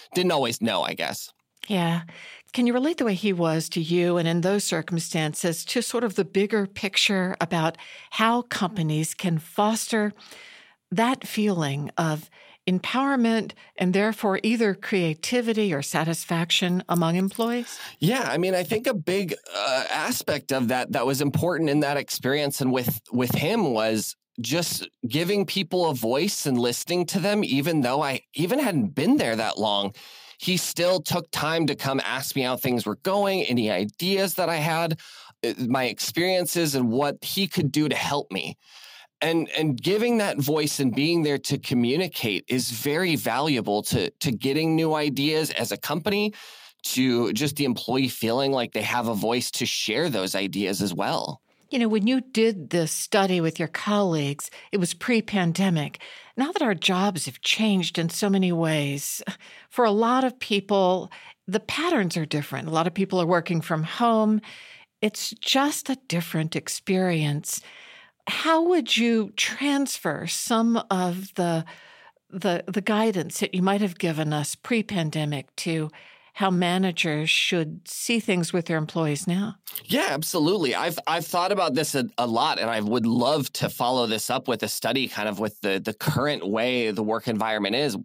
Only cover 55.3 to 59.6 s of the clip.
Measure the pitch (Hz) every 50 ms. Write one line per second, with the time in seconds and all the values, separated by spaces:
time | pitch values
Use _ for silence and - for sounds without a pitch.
55.3 | 208 196 175 170 165 - 196 190 175 156 143 147 - - - - - - - -
56.3 | _ - 262 302 381 403 311 226 196 151 - - 185 180 196 208 190 156 - 139
57.3 | 127 - - - - - 220 214 202 185 170 - - 175 165 165 - - 214 202
58.3 | 196 196 190 180 170 165 165 160 156 151 143 143 143 143 - - - - - -
59.3 | - - - - - -